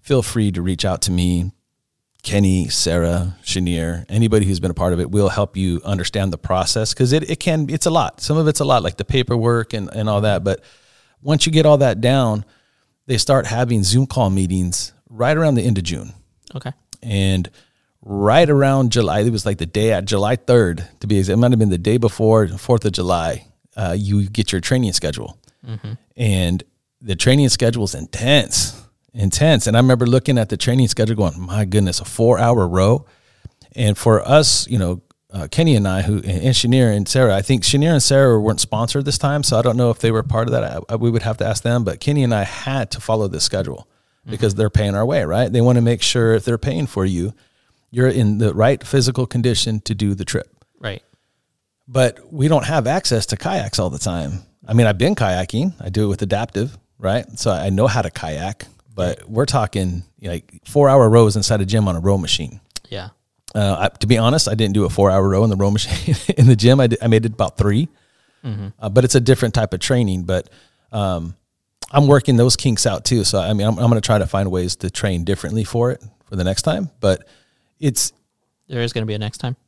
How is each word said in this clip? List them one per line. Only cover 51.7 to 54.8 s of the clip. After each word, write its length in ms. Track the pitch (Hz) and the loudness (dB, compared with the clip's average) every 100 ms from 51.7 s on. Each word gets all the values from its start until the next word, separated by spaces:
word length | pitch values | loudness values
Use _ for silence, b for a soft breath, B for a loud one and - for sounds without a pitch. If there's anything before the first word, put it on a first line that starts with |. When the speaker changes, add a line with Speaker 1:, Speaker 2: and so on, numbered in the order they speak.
| _ _ | _ _
Speaker 1:
But 460 | 127 123 - - | 0 0 0 -16
we 160 | 160 143 | -2 2
don't 180 | 156 143 | 2 2
have 200 | 156 117 | -2 0
access 400 | 165 - 113 - | -2 0 -2 -2
to 100 | 104 | -6
kayaks 420 | - 185 104 - | -4 -4 -4 -4
all 120 | 90 | -4
the 80 | 69 | -4
time. 440 | - 87 73 95 - _ - | -6 -4 -6 -8 -12 _ -2
I 80 | |
mean, 120 | 113 | 2